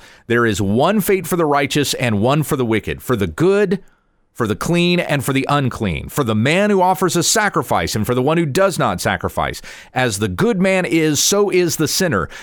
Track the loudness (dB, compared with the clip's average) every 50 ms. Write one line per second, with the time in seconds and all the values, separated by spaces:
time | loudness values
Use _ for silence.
0 | -16 -20 -20 -12 _ 0 2 2 2 2 0 0 0 0 2 2 2 2 2 0
1 | 0 0 0 0 0 -2 -2 0 0 2 2 0 0 0 0 -2 -2 -2 -2 -2
2 | -2 -2 0 0 2 2 2 0 0 -2 -2 -2 0 0 0 -2 -2 -4 -8 -6
3 | -4 -2 -2 0 -2 -2 -2 0 2 2 4 2 2 0 0 -4 -6 -12 _ _
4 | _ _ _ _ _ _ _ -4 -2 -2 -2 -2 -2 0 2 2 2 2 2 0
5 | 0 -2 -2 -2 -2 -2 -2 -2 0 0 0 0 0 -2 -2 -2 -4 -4 -4 -4
6 | -6 -8 -4 -4 -2 0 0 2 2 2 2 2 2 2 2 2 2 2 2 0
7 | 0 0 0 0 0 0 0 0 0 0 0 -2 -2 0 0 0 0 -2 -2 -2
8 | -2 0 0 0 0 0 2 0 0 0 2 2 2 2 2 0 -2 -2 -2 -2
9 | -2 -2 -2 -2 -2 -4 -2 -2 -4 -4 -4 -8 -12 -18 -20 -20 -16 -8 -2 -2
10 | 0 0 0 0 -2 -2 0 0 0 0 2 2 2 2 2 0 0 2 2 2
11 | 2 2 2 2 2 2 2 2 2 2 2 2 2 2 0 0 -2 0 0 0
12 | 0 0 0 -2 -2 -4 -8 -16